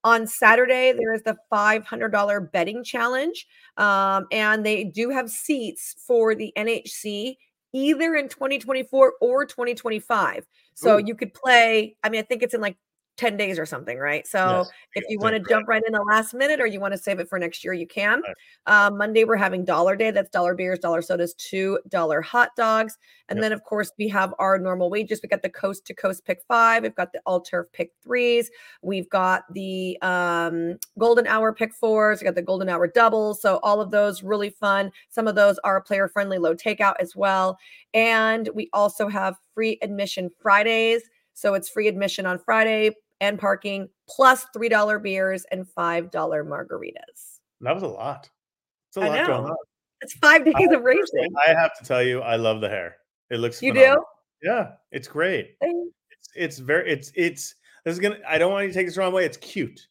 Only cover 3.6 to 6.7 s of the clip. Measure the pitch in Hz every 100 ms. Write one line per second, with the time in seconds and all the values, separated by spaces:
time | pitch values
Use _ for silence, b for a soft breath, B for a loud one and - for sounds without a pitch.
3.6 | b - 208 196 196 196 190 220 214 220
4.6 | 214 214 208 185 240 269 233 - - 285
5.6 | 220 - - - - 233 220 220 214 -
6.6 | 214